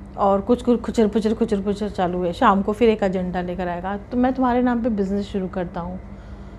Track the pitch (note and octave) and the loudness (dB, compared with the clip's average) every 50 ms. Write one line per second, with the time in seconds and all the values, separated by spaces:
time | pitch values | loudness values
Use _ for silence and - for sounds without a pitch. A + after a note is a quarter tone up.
0 | - - - - G#3 G3 G3 G3 G3+ - B3 B3 - A#3+ A#3 A3+ A#3 - - - | -16 -12 -4 0 2 4 4 4 4 2 0 2 4 2 2 2 2 -2 2 2
1 | A3 G#3 G#3 A3+ G3+ A3 A3 - A#3 A3 G#3+ G3 F#3+ G#3 G3 G3+ G#3+ G3+ F#3 - | 2 4 4 2 0 0 0 0 0 0 0 0 0 0 -2 -2 -2 -4 -2 0
2 | F#3 F3 F3+ F3+ F3+ E3+ F3 - B3 A3 G3 G3 G3 - G#3 - A#3+ A3 G#3+ G#3+ | 0 0 0 0 -2 -2 0 4 6 6 6 6 4 0 0 4 4 4 4 4
3 | G#3 F#3+ F3+ F#3+ F3+ F3+ F3+ F#3 F3+ F3+ F3 F3 F3+ F3 F3 F3 F3 F#3+ G3+ G3+ | 2 0 0 0 -2 -2 -4 -4 -4 -4 -4 -4 -4 -4 -4 -4 -4 -6 -6 -6
4 | G3 - B3+ B3 B3 C4 C4 C4 C4 B3 A#3+ B3 B3 B3 B3 A#3 A3+ B3+ A3 G3+ | -8 -6 -2 0 2 2 2 2 2 2 2 2 2 2 2 0 0 0 0 0
5 | G3 F#3 G3+ G3+ G3+ G3+ - G3+ F#3 F3 - F#3 F3+ F3+ - F3+ E3+ F3+ F#3 F#3 | 0 0 0 -2 -4 -2 -4 -4 -4 -4 -4 -4 -6 -6 -6 -8 -8 -6 -8 -10
6 | - - - - - - - - - - - | -12 -14 -16 -16 -14 -14 -14 -14 -14 -16 -16